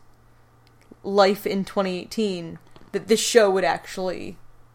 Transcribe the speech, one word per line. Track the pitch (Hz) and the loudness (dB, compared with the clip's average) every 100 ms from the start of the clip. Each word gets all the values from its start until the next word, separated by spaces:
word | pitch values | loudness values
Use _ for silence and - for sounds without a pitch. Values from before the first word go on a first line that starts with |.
| - _ _ _ _ _ _ _ - - | -20 _ _ _ _ _ _ _ -20 -14
life | 202 202 196 202 - | -2 4 4 2 -2
in | 196 | -4
twenty | 185 - 190 180 | -4 -4 -4 -4
eighteen, | - - 214 180 165 170 - - - | -8 -4 -2 -4 -10 -14 -20 -20 -10
that | 196 196 | -6 0
this | 220 | 0
show | - 233 208 | 4 4 6
would | 190 | 4
actually | 175 - - - 185 - 95 180 - - - | 0 -2 -6 -8 -6 -8 -12 -16 -20 -20 -20